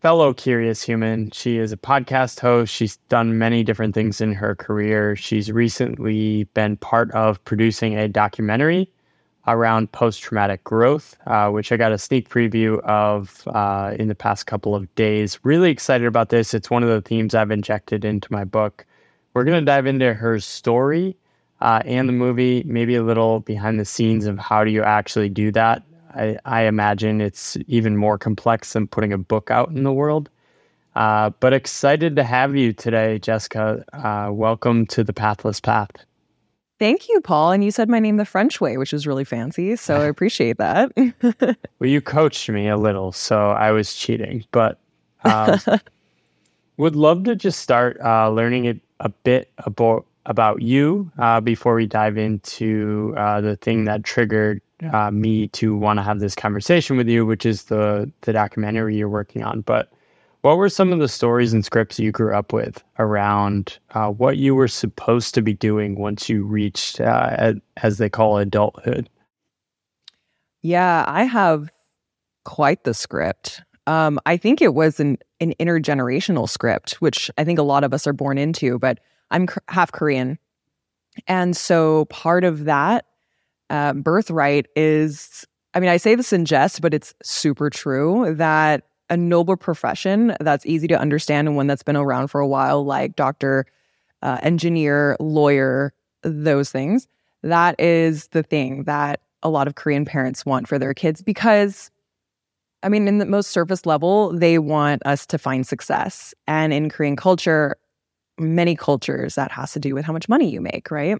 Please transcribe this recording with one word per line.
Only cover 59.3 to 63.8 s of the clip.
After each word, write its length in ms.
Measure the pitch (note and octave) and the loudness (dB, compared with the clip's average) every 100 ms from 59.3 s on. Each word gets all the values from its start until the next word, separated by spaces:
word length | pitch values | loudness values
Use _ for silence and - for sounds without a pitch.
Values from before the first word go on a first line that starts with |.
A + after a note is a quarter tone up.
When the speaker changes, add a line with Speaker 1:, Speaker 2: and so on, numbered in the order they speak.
| G#2+ | -8
Speaker 1:
on. 180 | A2 A2+ | -8 -6
But 300 | G#2 A2+ - _ _ _ _ _ | -2 -2 -2 _ _ _ _ _
what 160 | C#3 E3 | 2 4
were 120 | G3+ | 2
some 220 | - F#3+ | 4 2
of 80 | F3 | 4
the 80 | C#3+ | 0
stories 460 | - A#2+ A#2+ A#2+ | 0 2 2 4
and 100 | A2 | 2
scripts 360 | G#2 A#2 A2 - | 2 0 -2 -2
you 120 | A2 | -4
grew 220 | G#2 G#2+ | 0 0
up 180 | G#2 G#2 | 0 -2
with 320 | A2 A2 - _ - | -4 -4 -10 _ -4
around, 800 | A2 G#2 G2+ G#2 G2+ G2+ F#2+ - | 0 0 2 2 0 -2 -4 -12